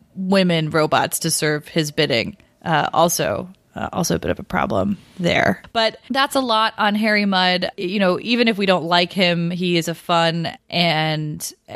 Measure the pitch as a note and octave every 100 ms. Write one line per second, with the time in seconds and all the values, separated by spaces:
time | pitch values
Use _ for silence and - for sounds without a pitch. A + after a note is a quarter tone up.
0 | _ F#3 F#3 G3 F3+ E3 D#3 D#3+ D3+ B2+
1 | - - E3 - D#3 D3+ - E3+ D3+ D#3+
2 | D3 A#2+ - - _ _ - D3+ - -
3 | E3+ E3+ - - F#3 - _ - - -
4 | E3+ - F2 - - F#3 C2+ G2 G3+ G3
5 | - - F3 - - F#3+ - A3+ A3+ -
6 | - C4+ C#4 C4+ B3 A3 A3 - G#3+ G#3
7 | A3 G#3 G3+ F#3 F3+ F3+ - - F3 G#3
8 | F#3 F3 - A#3 A#3 G3+ G3 F3+ E3 F3
9 | F3+ G3 F3 E3+ E3+ F3+ F3+ E3+ E3 D#3+
10 | - E3+ E3 E3 D#3+ - - F3 E3+ D#3
11 | D#3 D#3 D3+ E3 - - -